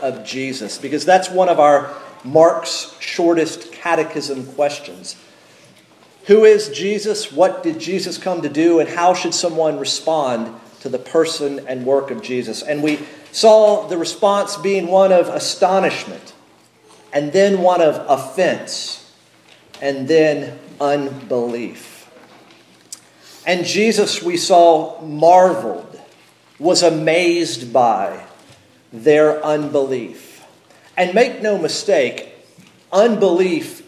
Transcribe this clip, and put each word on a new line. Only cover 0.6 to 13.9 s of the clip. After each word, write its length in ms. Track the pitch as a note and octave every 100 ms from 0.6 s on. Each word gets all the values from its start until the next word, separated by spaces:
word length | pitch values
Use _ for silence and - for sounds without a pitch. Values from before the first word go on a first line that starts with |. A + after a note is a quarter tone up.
| G#2 -
because 280 | C#3 D3
that's 260 | E3 F#3 F#3
one 180 | F#3 F3+
of 120 | E3
our 340 | D3 C#3+ C3 - - -
Mark's 720 | B2+ D#3 E3 - - - - -
shortest 720 | - - E3+ E3+ D#3+ - -
catechism 720 | - E3+ E3 D#3 D#3 C3+ C3 B2+
questions. 600 | - C#3+ - - F2+ - - _ _ _ _ _ _ _ _ _ _ -
Who 180 | G#3+ G#3+
is 240 | G#3 G#3
Jesus? 600 | C3+ F#3+ G#3 G#3+ G3+ -
What 320 | C#3 F#3 F#3
did 160 | E3+ D3+
Jesus 380 | D#3+ F#3 - -
come 240 | F#3+ F3+
to 80 | C#3+
do? 320 | D3 E3 E3+
And 80 | C#3+
how 240 | - F3
should 220 | F3+ E3+
someone 440 | - F3 D#3+ D#3+ D3
respond 800 | C#3 - - D#3+ C3+ A#2+ A2+ - - -
to 80 | C#3
the 100 | B2+
person 680 | - E3 D#3+ - C#3+ C#3 -
and 160 | B2+
work 260 | B2 C#3 C3+
of 120 | A#2
Jesus? 400 | A2 B2+ - A2
And 200 | - D3+
we 180 | D3+ D3+ D3+ - -
saw 560 | - A3 A3 G#3+ G3+
the 100 | C#3+